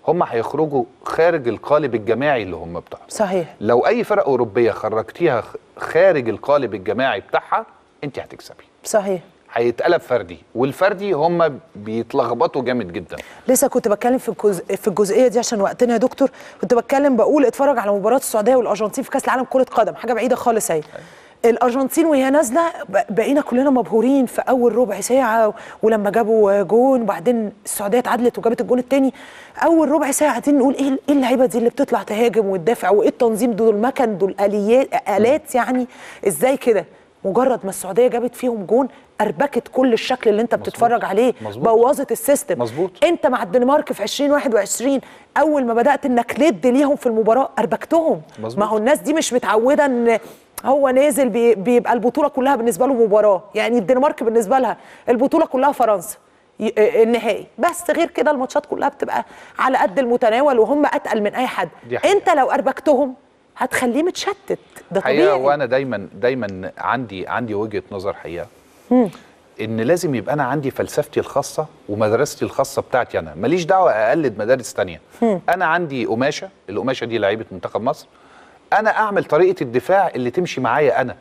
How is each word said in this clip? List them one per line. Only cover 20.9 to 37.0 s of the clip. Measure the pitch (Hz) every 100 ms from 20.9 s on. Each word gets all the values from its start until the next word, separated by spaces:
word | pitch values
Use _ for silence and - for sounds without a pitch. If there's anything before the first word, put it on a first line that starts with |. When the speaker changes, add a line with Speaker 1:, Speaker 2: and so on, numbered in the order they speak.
| - - - - _
Speaker 2:
الارجنتين | 233 233 247 247 269 -
وهي | 330 285 262
نازله | 285 262 285 330 - -
ب-، | 294 -
بقينا | 208 214 285
كلنا | - 240 277
مبهورين | 254 220 220 240 277
في | 247 -
اول | - 254 240
ربع | 220 233 196
ساعه، | 202 262 240 226 214 214 - -
ولما | 220 220 202
جابوا | 214 214 226 202 202
جون | 180 220 262 262
وبعدين | 214 - 196 240 208 -
السعوديه | - - 202 240
اتعادلت | 247 220 240 202
وجابت | 226 240
الجون | 190 247
التاني. | 247 277 269 - - - - -
اول | 302 330 311
ربع | 311 277
ساعه | 262 302
قاعدين | 233 277 294
نقول | 262
ايه | 262 277
ال-، | 262 -
ايه |
اللعيبه | 285 247 247
دي | 254 240
اللي | 233
بتطلع | - 277 214
تهاجم | 196 214 233 214
وتدافع، | 196 190 165 233 185
وايه | 208 -
التنظيم | - 233 214 240
دول، | 196 226 208
مكن | 240 269 233 190
دول، | 190 180
اليات، | 202 208 202 247 269 170 -
الات | 202 220 311 -
يعني، | 247 226 254 247 - - - -
ازاي | 151 254 277
كده؟ | 247 202 160 -